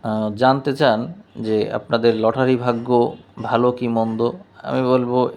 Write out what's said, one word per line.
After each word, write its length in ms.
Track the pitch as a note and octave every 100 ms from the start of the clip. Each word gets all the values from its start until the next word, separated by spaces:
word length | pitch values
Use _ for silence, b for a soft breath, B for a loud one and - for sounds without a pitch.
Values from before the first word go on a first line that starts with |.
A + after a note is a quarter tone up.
আহ, 280 | A2+ A2 G#2+
জানতে 420 | G2+ B2+ C3+ C3+ C3+
চান 360 | C#3+ G#2+ C3+ F#3 - -
যে 360 | A2 G#2+ G2+
আপনাদের 440 | A2+ - A2+ A#2 A2
লটারি 400 | A2+ C3 C3 B2+
ভাগ্য 600 | B2 A#2 A#2+ A#2+ A#2+ - - -
ভালো 300 | A#2 A#2 B2
কি 160 | B2 B2
মন্দ, 420 | A2+ A2+ A2 A#2 F3+ - -
আমি 200 | - C3
বলবো 480 | B2+ B2+ B2 B2 B2